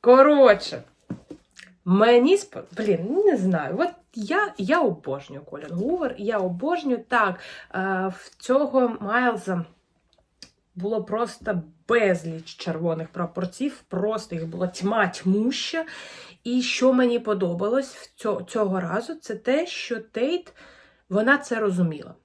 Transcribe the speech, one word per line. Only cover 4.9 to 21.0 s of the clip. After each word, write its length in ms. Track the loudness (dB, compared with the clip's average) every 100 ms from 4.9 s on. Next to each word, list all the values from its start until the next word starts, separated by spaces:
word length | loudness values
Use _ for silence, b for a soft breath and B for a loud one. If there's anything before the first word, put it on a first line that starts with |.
| -2 -6 -8 -8 -18
Колін 260 | -14 -14 -10
Гувер, 440 | -6 -4 -2 -4 -4
я 200 | -4 -2
обожнюю, 680 | -2 -4 -2 -2 -2 -4
так, 360 | 0 0 0 -2 B B B
е, 320 | -6 -2 -2 -2 -6
в 140 | -16 _
цього 580 | 0 2 2 2 0 -2
Майлза 640 | -4 0 0 -2 -4 -4 -6 _ _ _ _ _ _ _ -20 _ _
було 300 | -8 -4 -4
просто 580 | -2 -4 -4 -6 -4 -4 -4 _ _
безліч 680 | 2 4 2 -2 -10 -14 -12
червоних 520 | -6 -4 -2 -2 -6
прапорців, 760 | -6 -6 -4 -8 -4 -6 -6 _
просто 460 | -4 -2 -4 -6
їх 120 | -8 -8
була 220 | -6 -6
тьма 400 | -2 -2 2 0
тьмуща. 760 | 0 0 0 0 -2 -6 -6 -8 B B B B B
І 180 | -4 -2
що 300 | -2 2 4
мені 260 | 4 4 2
подобалось 760 | -2 -2 0 -2 0 -2 -2
в 200 | -10 -20
цьо-, 280 | _ -4 -4
цього 380 | -4 -2 0 -2
разу, 340 | -2 -6 -6
це 220 | -12 -10 -8
те, 300 | -2 0 -2
що 340 | -8 -8 -8
Тейт, 520 | -8 -4 -2 -2 -6 _ b b b b